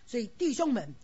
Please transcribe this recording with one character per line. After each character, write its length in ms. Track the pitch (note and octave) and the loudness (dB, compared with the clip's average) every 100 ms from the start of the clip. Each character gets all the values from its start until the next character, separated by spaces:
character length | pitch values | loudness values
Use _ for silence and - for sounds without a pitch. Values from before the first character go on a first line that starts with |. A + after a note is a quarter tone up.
| - | -6
所 140 | A#3+ | -4
以 60 | G#3+ | -4
弟 260 | - E4+ | 0 0
兄 220 | C4 D#4+ | 2 2
们， 200 | A3+ D3 C3 | 2 -2 -10